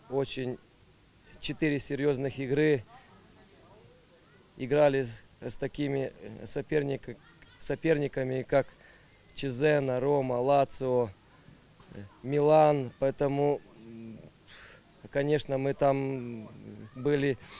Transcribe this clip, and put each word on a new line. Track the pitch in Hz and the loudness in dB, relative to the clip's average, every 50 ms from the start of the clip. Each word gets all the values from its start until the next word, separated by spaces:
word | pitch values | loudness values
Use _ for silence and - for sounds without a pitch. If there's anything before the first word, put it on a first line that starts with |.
| - - | -12 -6
очень | 127 139 135 - - 135 127 127 123 - - _ _ - _ - - _ _ _ _ _ _ - - - | -4 -4 -2 -2 -4 -6 -6 -6 -8 -8 -12 _ _ -20 _ -20 -20 _ _ _ _ _ _ -20 -12 -8
четыре | - - 143 - 160 151 143 135 | -6 -6 -4 -2 0 0 0 0
серьезных | - - 143 135 143 147 139 123 139 135 - 131 | -2 -4 -4 0 2 2 2 0 -2 -4 -4 -4
игры, | 135 120 139 147 151 156 147 120 - - - - - - - - - - - - - - - - - - - - - - - - - _ - - - - - - - - _ | -4 -2 2 2 4 4 4 2 0 -6 -20 -20 -20 -20 -20 -20 -20 -20 -20 -20 -20 -20 -20 -20 -20 -20 -20 -20 -20 -20 -20 -20 -20 _ -20 -20 -20 -20 -20 -20 -20 -20 _
играли | - 131 120 143 147 151 143 135 135 131 | -8 -4 2 4 6 6 6 4 2 -2
с, | 117 110 - - - - - | -4 -6 -12 -16 -20 -18 -12
с | 117 123 - | -10 -8 -8
такими, | - 147 131 - - 147 139 139 135 131 - - 76 | -6 -6 -6 -4 -4 -2 -2 -2 -2 -4 -6 -8 -12
э, | 92 107 110 - 113 | -14 -14 -14 -12 -10
соперника-, | 110 - 143 139 - 156 151 139 139 135 - - 127 120 - - - - - - - - - | -8 -8 -8 -4 0 0 0 0 0 -4 -6 -8 -12 -16 -16 -18 -20 -20 -20 -20 -20 -16 -10
соперниками, | - - 143 - - 160 160 147 143 131 - 135 131 131 131 131 - | -6 -6 -4 0 2 2 2 2 0 -2 -2 -4 -4 -2 -2 -4 -2
как | - 143 139 - - - - - - - - - - - - - - - | 2 2 2 2 0 -4 -20 -20 -20 -20 -20 -20 -20 -20 -20 -20 -12 -8
Чезена, | - 139 139 120 123 151 151 151 147 135 131 127 127 | -6 -4 -4 -2 2 2 4 4 4 2 0 0 0
Рома, | 127 143 143 143 135 131 123 | 2 2 2 2 2 0 0
Лацио, | 120 127 135 143 139 135 - - - 131 127 127 123 120 104 - - _ - - - - - - - - - - - - - - | 0 2 4 4 4 4 2 0 -4 -2 0 2 2 0 0 -4 -12 _ -20 -20 -20 -20 -20 -20 -20 -20 -20 -20 -20 -20 -20 -18
э, | 101 101 101 - - - | -16 -16 -18 -18 -12 -6
Милан. | 127 143 147 143 151 156 156 151 151 147 143 131 120 - - | -2 0 2 4 6 8 8 8 6 6 2 0 -4 -4 -2
Поэтому, | 135 135 135 - 147 135 139 143 143 143 143 - - - - - 110 | -2 -2 0 0 0 0 2 2 2 2 0 0 -4 -12 -20 -20 -20
м, | 113 117 113 113 113 110 113 - - - _ - - - - - - - - - - - - - - | -18 -16 -16 -14 -14 -14 -16 -18 -20 -20 _ -20 -20 -20 -18 -18 -20 -20 -20 -20 -20 -20 -20 -12 -6
конечно, | - 139 143 147 151 143 - - 135 | -2 -2 0 2 2 0 0 0 -2
мы | 135 135 139 135 | -2 -2 -2 0
там | - 147 139 135 139 135 135 135 131 120 120 117 110 107 107 107 101 104 107 107 107 107 104 - | 2 2 2 4 2 0 -4 -4 -6 -6 -8 -10 -10 -12 -14 -16 -18 -18 -16 -16 -16 -16 -16 -10
были, | 127 123 143 147 131 139 143 123 - - - - - | -4 0 0 2 2 2 0 -2 -4 -6 -16 -18 -18